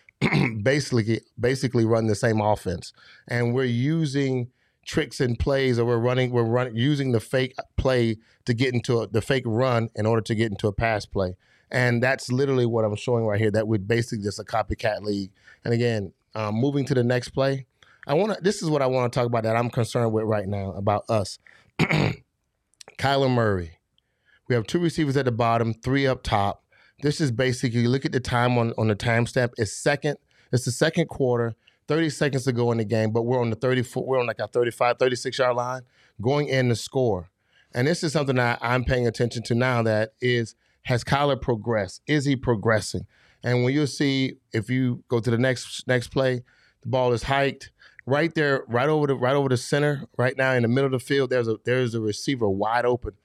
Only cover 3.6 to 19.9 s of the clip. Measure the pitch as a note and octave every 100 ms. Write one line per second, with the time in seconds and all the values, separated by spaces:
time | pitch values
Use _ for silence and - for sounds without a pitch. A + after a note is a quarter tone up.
3.6 | C3 A#2 C3+ E3 D3+ C#3 C3+ B2+ B2 _
4.6 | _ _ - - D3 - B2+ A#2 - C3+
5.6 | C3+ A#2+ A#2 A#2 A#2+ B2+ B2+ A#2+ A2+ A#2+
6.6 | B2+ A2+ C3 C#3+ C3+ A#2 - C3 B2+ -
7.6 | - - C3 B2+ A#2 A2 _ _ - A#2
8.6 | C3+ A#2+ - A#2 G#2+ G#2+ - C3+ A#2+ A2
9.6 | C3 A#2 A2+ - A2 A2+ G#2 G#2+ A2+ G2+
10.6 | A2 F#2+ A#2 G#2+ - G2+ F#2 F#2 _ _
11.6 | _ B2 B2 A#2+ B2+ C3+ - B2+ C#3 C3
12.6 | A#2+ A2+ A2 G#2 - A#2 A2+ G2+ A2 G#2+
13.6 | G#2+ A2 G2 A#2 A2+ A2+ G2+ G2 G#2 A2+
14.6 | G#2+ G#2+ A2+ G#2 G#2 G2+ F#2+ - - -
15.6 | - A#2 A#2+ A2+ F#2 - _ A2 G#2+ A2
16.6 | C#3 C#3+ C3 B2+ A#2+ B2 - - C3+ C3+
17.6 | C3 _ _ _ - D3 G#3+ F#3+ F3 G3+
18.6 | E3 D3+ C3 C3 B2 C3 A#2+ A#2+ A2 A2+
19.6 | A#2+ B2 A2